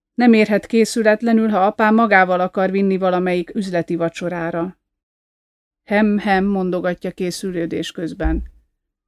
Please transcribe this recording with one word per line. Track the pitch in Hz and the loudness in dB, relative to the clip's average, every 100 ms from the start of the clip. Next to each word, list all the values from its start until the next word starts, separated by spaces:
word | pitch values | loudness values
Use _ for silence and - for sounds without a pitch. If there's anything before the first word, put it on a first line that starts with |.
| _ | _
Nem | - 247 | 2 4
érhet | 220 208 208 - | 4 4 0 0
készületlenül, | 226 214 240 214 214 233 226 220 | 0 0 2 2 2 2 0 2
ha | 208 196 | 2 0
apám | 214 214 | 2 4
magával | 220 226 196 185 180 | 4 4 4 4 2
akar | 185 208 190 | -2 -2 -2
vinni | 196 196 190 | 0 0 0
valamelyik | 185 180 180 180 170 | 0 0 0 -2 -4
üzleti | - 190 175 165 170 | -6 -4 -4 -2 -2
vacsorára. | 170 - 175 175 170 170 180 - _ _ _ _ _ _ _ _ _ _ | -4 -4 -8 -6 -6 -6 -6 -10 _ _ _ _ _ _ _ _ _ _
Hem, | - 208 214 208 | -2 0 2 0
hem, | 208 190 | 0 0
mondogatja | 196 196 185 180 180 175 185 | 0 -2 -2 -2 -4 -6 -8
készülődés | - 180 - 196 175 170 - 165 | -6 -6 -6 -6 -6 -6 -6 -8
közben. | - 165 - 160 160 - - _ _ _ _ | -8 -10 -4 -4 -2 -6 -16 _ _ _ _